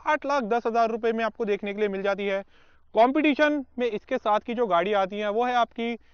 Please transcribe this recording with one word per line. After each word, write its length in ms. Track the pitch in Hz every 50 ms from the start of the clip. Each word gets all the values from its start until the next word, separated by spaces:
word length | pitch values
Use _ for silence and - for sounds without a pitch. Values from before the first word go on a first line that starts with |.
| -
आठ 200 | 302 302 294 -
लाख 180 | 269 285 285 240
दस 220 | 196 233 240 -
हजार 240 | 240 220 233 233 220
रुपए 220 | 226 226 233 226 220
में 120 | 226 226
आपको 200 | 214 - - 240
देखने 300 | 202 202 202 - 202 202
के 60 | 208
लिए 80 | 214 202
मिल 140 | 190 196 196
जाती 240 | 202 196 196 202
है। 160 | 196 196 196 196 - _ _ _ _ _ _ _ _ -
Competition 680 | 214 226 262 269 311 285 302 269 294 302 294 302 294 254 - - 240
में 80 | 247
इसके 320 | 233 208 208 - - - -
साथ 220 | - 220 208 214
की 140 | - - 233
जो 120 | 240 247
गाड़ी 260 | 202 175 170 175 208 208
आती 240 | 196 190 185 208 208
है 120 | 214 208
वो 140 | 202 226 247
है 100 | 247 247
आपकी 420 | 240 233 - _ - 233 233 240 - - _